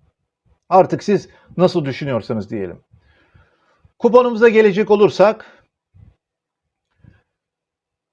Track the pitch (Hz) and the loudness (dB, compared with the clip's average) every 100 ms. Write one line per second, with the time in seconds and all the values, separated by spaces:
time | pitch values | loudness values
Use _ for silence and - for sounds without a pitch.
0 | _ _ _ _ _ _ _ 185 156 165 | _ _ _ _ _ _ _ 2 2 -2
1 | - 196 - _ _ - 175 - 139 131 | -2 -4 -4 _ _ -2 -2 -2 -6 -8
2 | 147 117 - 117 101 113 92 - _ _ | -6 -6 -6 -8 -8 -10 -10 -14 _ _
3 | _ _ _ _ _ _ _ _ _ _ | _ _ _ _ _ _ _ _ _ _
4 | 240 240 247 220 233 220 220 180 202 208 | 2 2 2 2 2 4 2 0 0 2
5 | 196 - 196 214 - _ _ _ _ _ | 2 2 0 0 -12 _ _ _ _ _
6 | - _ _ _ _ _ _ _ _ _ | -20 _ _ _ _ _ _ _ _ _
7 | _ _ _ _ _ _ _ _ _ _ | _ _ _ _ _ _ _ _ _ _
8 | _ | _